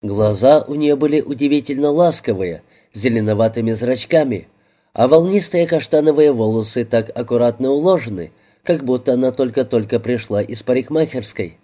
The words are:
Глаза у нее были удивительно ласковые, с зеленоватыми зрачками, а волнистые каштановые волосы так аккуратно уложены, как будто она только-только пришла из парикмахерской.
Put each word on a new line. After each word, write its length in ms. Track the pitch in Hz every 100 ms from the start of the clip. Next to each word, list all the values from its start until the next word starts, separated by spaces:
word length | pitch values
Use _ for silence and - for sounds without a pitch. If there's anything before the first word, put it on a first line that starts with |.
Глаза 600 | 104 101 107 104 123 151 -
у 80 |
нее 220 | 147 147 143
были 240 | 147 151
удивительно 680 | - 135 143 147 127 135 147
ласковые, 720 | 147 175 160 - 101 92 80 _ _ _
с 60 | -
зеленоватыми 720 | 117 117 107 104 110 110 113
зрачками, 800 | 110 120 127 - 165 143 104 - _ _ _ _
а 140 | - 120
волнистые 640 | 156 175 196 180 180 165
каштановые 640 | 165 - 156 151 147 151
волосы 520 | 127 110 113 107 -
так 320 | 113 117 110 -
аккуратно 540 | 120 120 120 117 127
уложены, 640 | 143 165 185 117 98 82 _ _ _
как 200 | - 165
будто 280 | 135 127 127
она 180 | 127 127
только-только 680 | 127 131 117 127 120 104 120
пришла 420 | 110 123 - 104
из 220 | 104 117
парикмахерской. 920 | - 127 131 156 160 127 104 - 92 -